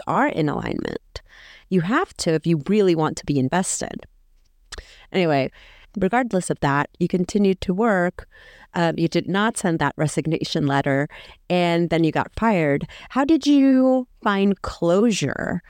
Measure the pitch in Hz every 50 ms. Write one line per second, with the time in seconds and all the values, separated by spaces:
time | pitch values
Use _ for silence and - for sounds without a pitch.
0 | - - 156 196 269 294 - - 151 147 135 - - - - - - - 50 -
1 | _ _ - - - _ - - - - - - _ - 190 180 160 185 240 320
2 | 370 - - - - 175 160 156 - 165 170 151 - - 202 214 196 185 170 160
3 | 156 151 - - - - 143 139 127 127 170 180 190 - - - - - - -
4 | - - _ _ _ _ _ _ _ _ _ _ _ - - - - - - -
5 | - - - 190 180 160 147 139 131 - - - - - - - - - - 202
6 | 190 185 - 247 262 226 - 185 - - 151 - - 143 139 143 147 - _ -
7 | 175 170 - 180 180 - - 202 202 190 185 - - - 180 185 233 233 202 180
8 | 175 180 - - - _ _ - - - - - - - - 175 170 165 156 165
9 | 165 160 - 170 - - 175 196 208 226 247 - - 180 165 160 151 139 - -
10 | 156 147 - 165 - 160 156 - - - - 165 151 139 139 139 - 143 135 139
11 | 143 - - - - - - _ _ - 180 180 175 175 170 170 170 160 170 160
12 | 165 156 - 151 - - - - 220 226 208 175 156 143 139 143 160 - - -
13 | - - - 254 285 277 320 277 - 285 285 277 269 269 262 262 262 262 254 262
14 | 254 - _ _ - 220 202 196 196 202 196 - - - - - 175 170 175 196
15 | 226 240 202 - 143 135 - - - - - 175 -